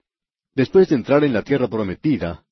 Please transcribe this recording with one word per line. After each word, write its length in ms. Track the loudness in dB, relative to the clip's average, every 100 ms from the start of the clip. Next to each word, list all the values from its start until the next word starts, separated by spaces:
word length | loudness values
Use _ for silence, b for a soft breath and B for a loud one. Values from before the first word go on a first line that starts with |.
| _ _ _ _ _
Después 360 | -4 2 2 4
de 60 | 2
entrar 280 | 0 2
en 100 | 2
la 80 | -2
tierra 260 | -2 -2 -2
prometida, 760 | -4 -4 -4 -2 -2 -4 -10 _